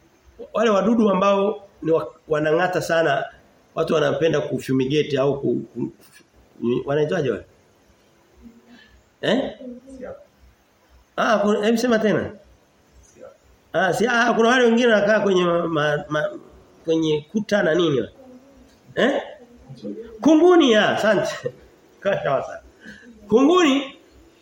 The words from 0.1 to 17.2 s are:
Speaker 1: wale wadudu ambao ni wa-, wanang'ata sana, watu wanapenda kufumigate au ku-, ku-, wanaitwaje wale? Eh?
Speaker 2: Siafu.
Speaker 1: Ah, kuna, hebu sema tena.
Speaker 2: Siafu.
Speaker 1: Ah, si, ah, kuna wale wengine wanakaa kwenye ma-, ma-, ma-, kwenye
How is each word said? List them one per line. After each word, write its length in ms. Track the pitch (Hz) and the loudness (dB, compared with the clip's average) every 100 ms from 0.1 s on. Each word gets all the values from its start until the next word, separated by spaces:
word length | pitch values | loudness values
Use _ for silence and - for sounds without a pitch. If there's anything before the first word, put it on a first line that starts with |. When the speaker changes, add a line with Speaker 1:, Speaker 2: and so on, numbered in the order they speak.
| _ _ - - | _ _ -20 -8
Speaker 1:
wale 160 | - 226 | -2 0
wadudu 400 | 196 190 233 214 | 2 2 2 2
ambao 540 | 185 202 196 196 - - _ | 2 2 2 0 -4 -10 _
ni 100 | 156 | -2
wa-, 220 | 160 151 - - | -2 -2 -12 -6
wanang'ata 540 | 151 156 156 180 180 | -2 0 0 0 -2
sana, 440 | - 165 160 135 - - _ _ _ - | -2 0 0 -2 -4 -12 _ _ _ -6
watu 180 | 160 | -2
wanapenda 480 | 160 143 135 160 151 | 0 0 0 0 0
kufumigate 760 | - 131 - 131 131 151 143 127 | -4 -6 -4 -2 0 -2 -2 0
au 220 | 139 131 | 0 -2
ku-, 200 | - 123 - | -2 -4 -6
ku-, 180 | 117 135 - _ - _ _ _ - 117 123 - | -10 -10 -10 _ -20 _ _ _ -8 -4 -4 -2
wanaitwaje 460 | 143 151 185 135 | -2 -2 -2 -4
wale? 120 | 98 - _ _ _ _ _ _ _ _ _ - - _ - _ _ _ _ | -6 -10 _ _ _ _ _ _ _ _ _ -20 -20 _ -20 _ _ _ _
Eh? 320 | 131 233 - - 254 - 269 262 | -2 -2 -4 -10 -18 -18 -20 -18
Speaker 2:
Siafu. 220 | 196 185 - _ _ _ _ _ _ _ _ - | -18 -18 -20 _ _ _ _ _ _ _ _ -4
Speaker 1:
Ah, 200 | 214 208 | -2 0
kuna, 260 | 208 220 208 | 0 0 0
hebu 120 | 226 | 0
sema 220 | 247 220 | 0 0
tena. 320 | 214 156 - - - _ _ _ _ _ | 0 -2 -4 -10 -20 _ _ _ _ _
Speaker 2:
Siafu. 320 | _ _ - - _ _ _ | _ _ -20 -20 _ _ _
Speaker 1:
Ah, 200 | 160 185 | -2 -2
si, 140 | 165 220 | 0 0
ah, 260 | 240 240 | 2 0
kuna 160 | 220 226 | 2 2
wale 160 | 262 240 | 4 4
wengine 220 | 233 247 | 4 4
wanakaa 260 | 208 202 214 | 2 2 0
kwenye 240 | 202 185 180 | 2 0 2
ma-, 220 | 170 170 | 0 -2
ma-, 360 | 156 151 147 - | -2 -2 -2 -4
ma-, 200 | 151 151 - - - - _ - | -6 -6 -8 -18 -20 -20 _ -4
kwenye 400 | 160 160 151 | -2 0 -2